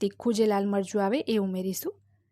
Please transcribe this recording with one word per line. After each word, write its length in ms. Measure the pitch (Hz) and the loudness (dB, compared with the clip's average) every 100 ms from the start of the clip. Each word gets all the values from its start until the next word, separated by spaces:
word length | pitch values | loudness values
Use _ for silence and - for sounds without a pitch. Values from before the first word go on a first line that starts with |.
તીખું 340 | 202 - 240 | -4 -2 0
જે 120 | 214 220 | 2 2
લાલ 200 | 202 202 | 2 2
મરચું 380 | 202 190 214 | 0 0 0
આવે 160 | 196 269 - | 0 0 0
એ 100 | 220 | 0
ઉમેરીશું. 540 | 196 185 185 180 349 - _ _ _ | 0 -2 -4 -4 -8 -10 _ _ _